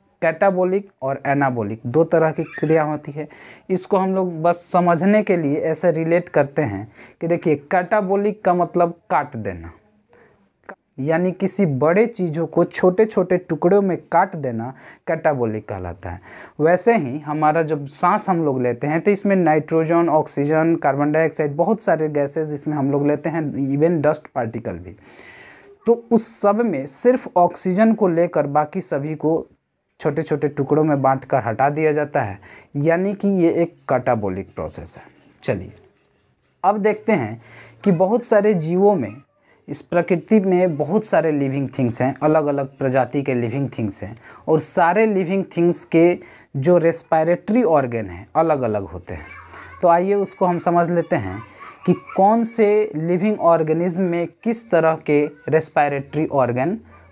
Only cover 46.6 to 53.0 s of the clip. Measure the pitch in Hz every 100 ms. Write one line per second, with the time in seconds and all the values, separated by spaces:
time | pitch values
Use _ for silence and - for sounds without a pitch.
46.6 | 135 180 160 165 - 160 160 175 175 214
47.6 | 220 156 131 117 101 87 107 147 165 147
48.6 | 123 104 92 87 85 90 76 - - -
49.6 | - - 175 170 185 202 190 - 185 175
50.6 | 175 170 170 175 165 127 98 98 117 -
51.6 | - - - 180 - - 196 233 226 -
52.6 | 208 208 214 151